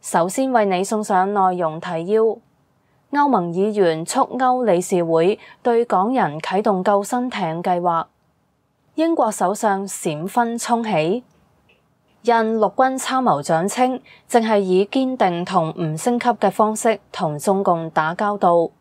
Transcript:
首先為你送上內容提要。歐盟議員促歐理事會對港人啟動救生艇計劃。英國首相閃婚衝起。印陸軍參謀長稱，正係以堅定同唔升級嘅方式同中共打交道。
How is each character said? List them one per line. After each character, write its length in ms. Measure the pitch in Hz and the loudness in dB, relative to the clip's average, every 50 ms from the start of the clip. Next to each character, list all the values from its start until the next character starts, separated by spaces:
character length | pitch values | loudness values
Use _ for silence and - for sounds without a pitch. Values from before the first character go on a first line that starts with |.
首 260 | _ - - 180 165 185 | _ 0 0 0 0 0
先 240 | - - 262 262 | 0 -2 -2 2
為 140 | 254 233 214 | 2 2 2
你 180 | 202 185 180 190 | 2 0 -2 -2
送 180 | 196 233 214 | -2 -4 -4
上 300 | 214 - 208 185 185 196 | -2 0 0 0 2 2
內 240 | 208 202 190 185 180 | 0 2 2 2 0
容 240 | 180 175 160 156 165 | 0 -2 -4 -4 -6
提 240 | - 180 175 165 170 180 | -8 -6 -6 -6 -4 0
要。 140 | 214 220 220 226 208 226 _ _ _ _ _ _ _ _ _ _ _ _ _ _ | 0 2 2 0 0 -4 _ _ _ _ _ _ _ _ _ _ _ _ _ _
歐 160 | - 285 285 | 0 0 2
盟 240 | 285 254 202 175 175 | 2 2 2 0 -2
議 220 | 165 180 196 214 | -2 -2 -2 0
員 320 | 208 208 190 170 160 160 165 | 2 2 2 2 2 0 -6
促 160 | - - 269 269 - - 247 | -4 0 0 0 0 0 -2
歐 280 | 262 254 254 254 254 | 0 0 0 0 2
理 120 | 226 180 175 | 2 0 0
事 240 | 180 - 202 180 | 0 0 0 0
會 360 | 170 165 165 165 165 185 214 - - - - _ | 0 2 2 2 2 2 0 -2 -8 -20 -20 _
對 200 | _ 247 233 233 240 | _ 0 2 2 0
港 260 | 240 220 - - 226 | 2 0 0 0 0
人 260 | 262 254 202 151 143 160 | 0 0 0 -2 -4 -8
啟 200 | - - - 208 | -8 -4 -4 0
動 240 | 220 233 202 185 185 | 0 0 0 0 2
救 180 | 214 202 202 | 2 2 2
生 280 | 202 - - 247 247 254 | 0 -2 -4 -4 -4 -4
艇 320 | 233 208 190 160 160 170 | -4 -4 -4 -4 -4 -4
計 180 | 175 196 180 175 | -2 -2 -2 0
劃。 240 | 175 175 165 165 - _ _ _ _ _ _ _ _ _ _ _ _ _ _ _ _ _ _ | 0 0 0 -2 -4 _ _ _ _ _ _ _ _ _ _ _ _ _ _ _ _ _ _
英 180 | - 320 330 339 | -2 0 0 2
國 180 | 320 269 220 | 0 0 0
首 220 | 208 - 202 180 202 | 0 -2 -2 -2 -2
相 320 | 208 - 214 196 190 196 | 0 0 0 0 0 -4
閃 440 | 196 - - - 185 151 147 165 196 | -8 -10 -6 -6 -6 -6 -4 -8 -4
婚 280 | - 247 240 233 233 233 | -2 0 0 0 -2 -8
衝 260 | - - 240 233 233 | -4 -2 -2 -2 -2
起。 400 | 220 202 156 156 165 196 247 - _ _ _ _ _ _ _ _ _ _ _ _ _ _ _ _ _ _ _ | -2 0 0 0 0 -2 -4 -6 _ _ _ _ _ _ _ _ _ _ _ _ _ _ _ _ _ _ _
印 140 | _ 226 233 | _ 2 2
陸 400 | 233 220 220 226 226 214 190 - | 2 2 0 2 2 0 0 2
軍 240 | - 262 262 262 262 | 2 2 2 2 -2
參 240 | - - 262 262 | -6 -2 -2 0
謀 200 | 254 233 160 143 | 2 2 2 0
長 240 | 143 - 170 160 170 | 2 0 0 0 0
稱， 320 | 202 - - 254 254 262 - _ - - _ _ _ | -2 0 0 0 0 0 -4 _ -16 -20 _ _ _
正 140 | - 240 | 2 2
係 160 | 226 220 220 208 | 4 4 2 2
以 260 | 202 185 185 185 202 | 2 4 2 2 2
堅 320 | 208 - 269 262 262 262 | 2 0 0 0 0 0
定 260 | 247 220 185 175 170 | 0 0 0 0 -2
同 320 | 180 - 190 185 165 160 160 - | -4 -2 0 0 0 0 -4 -4
唔 160 | 175 156 156 | -4 -4 -4
升 240 | 160 - 247 240 240 | -2 -2 -2 -2 0
級 80 | - 247 | 0 -2
嘅 220 | 233 - - 196 | -2 0 0 -2
方 260 | - - 220 214 220 | 2 2 0 0 0
式 240 | 214 - 233 220 - _ _ | -2 -2 -2 -2 -2 _ _
同 280 | - - 190 156 151 147 | -8 -4 -4 -4 -4 -2
中 260 | - 208 190 190 202 | 0 0 0 2 2
共 240 | 202 175 165 165 160 | 2 0 0 -2 -4
打 260 | - 165 156 156 175 | -2 -2 -2 -2 -2
交 220 | - 214 208 208 | -2 -2 -4 -2
道。 320 | 202 196 180 175 170 170 - _ _ | 0 2 4 4 4 2 0 _ _